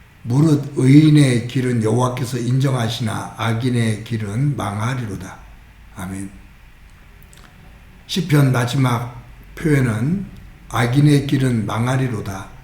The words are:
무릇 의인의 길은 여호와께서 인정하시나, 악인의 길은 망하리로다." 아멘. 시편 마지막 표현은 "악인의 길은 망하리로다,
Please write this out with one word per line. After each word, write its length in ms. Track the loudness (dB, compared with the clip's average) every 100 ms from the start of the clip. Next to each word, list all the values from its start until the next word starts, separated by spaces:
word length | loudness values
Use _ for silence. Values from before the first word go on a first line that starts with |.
| -20 -14
무릇 500 | -2 2 4 2 0 0
의인의 720 | 6 8 8 6 6 2 -2
길은 360 | -4 -2 0
여호와께서 540 | 0 2 0 -2 -6 -4
인정하시나, 1000 | -2 0 0 0 -2 -2 -4 -6 -8 -4
악인의 680 | -2 -2 0 0 0 -2
길은 540 | -6 -6 -4 -2 -2 -2
망하리로다." 800 | -4 -4 -4 -4 -6 -10 -12 -16 -20 -20 -20 -20 -20 -14
아멘. 340 | -12 -10 -12 -16 -20 -20 -20 -20 -20 -20 -20 -20 -20 -20 -20 -20 -20 -20 -20 -20 -8
시편 440 | -6 0 2 4
마지막 720 | 2 -2 0 0 -2 -6 -14 -20 -20 -20 -6
표현은 720 | 0 2 0 -2 -2 -4 -6 -16 -20 -20 -8
"악인의 600 | -2 0 4 4 4 2
길은 380 | 0 0 0 -2
망하리로다, 840 | -2 -2 -2 -2 -4 -8 -10 -14 -18